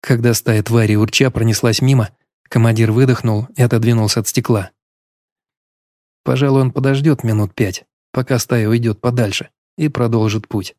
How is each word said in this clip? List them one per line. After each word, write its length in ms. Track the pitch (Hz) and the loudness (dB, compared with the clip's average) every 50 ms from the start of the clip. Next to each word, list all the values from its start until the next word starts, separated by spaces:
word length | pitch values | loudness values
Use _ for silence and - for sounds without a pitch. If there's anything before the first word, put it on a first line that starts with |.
Когда 320 | - - 135 117 113 120 117 | -2 -2 -2 0 2 0 0
стая 300 | - - - 113 110 101 | 0 0 0 0 0 0
тварей 340 | - 113 120 110 104 107 | 0 2 2 2 2 2
урча 340 | 104 107 107 - - 139 131 | 2 0 0 0 0 0 0
пронеслась 520 | - 120 113 113 110 - - 120 110 - 131 | 0 0 0 0 0 0 0 0 0 2 2
мимо, 280 | 127 139 131 110 - _ _ _ _ _ _ _ _ | 2 2 2 0 -2 _ _ _ _ _ _ _ _
командир 420 | - 123 113 117 113 110 113 110 | 0 2 2 2 4 2 2 2
выдохнул 580 | 107 117 135 131 123 - - 117 107 104 117 - - | 4 2 4 2 2 0 0 -2 -2 -2 -4 -6 -2
и 80 | - 127 | 0 0
отодвинулся 580 | 120 - 113 113 117 120 113 110 104 - 120 | 2 2 0 2 2 2 2 0 0 -2 -2
от 80 | 107 - | -4 -4
стекла. 420 | - - 117 - 120 104 95 92 _ _ _ _ _ _ _ _ _ _ _ _ _ _ _ _ _ _ _ _ _ _ _ _ _ _ _ _ _ _ _ | -4 -4 -2 0 -2 -2 -2 -8 _ _ _ _ _ _ _ _ _ _ _ _ _ _ _ _ _ _ _ _ _ _ _ _ _ _ _ _ _ _ _
Пожалуй, 380 | - 127 131 143 139 135 135 131 | -2 0 0 2 2 2 2 2
он 100 | 127 - | 2 0
подождёт 500 | - 135 139 135 135 143 160 147 - - | -2 -2 0 0 0 2 0 0 0 0
минут 320 | 117 110 107 104 95 _ | -2 0 0 -2 -4 _
пять, 300 | - 113 98 90 - - _ _ _ _ _ _ | -4 -4 -4 -4 -10 -16 _ _ _ _ _ _
пока 260 | - 131 - 135 120 | -6 -4 -2 -2 -4
стая 300 | - - 131 120 110 107 | -2 -2 -2 -2 0 0
уйдёт 320 | 113 117 117 117 104 - | 0 0 0 -2 -4 -2
подальше, 500 | - 123 123 120 117 101 95 - - - _ _ _ _ _ | -4 -4 -2 0 -2 -2 -4 -8 -10 -12 _ _ _ _ _
и 120 | - 156 151 | -4 -4 -4
продолжит 600 | 135 - 120 117 113 117 110 110 101 110 107 _ | -2 -2 -2 0 0 0 0 0 -2 -4 -8 _
путь. 260 | - 107 90 - - | -8 -8 -8 -8 -16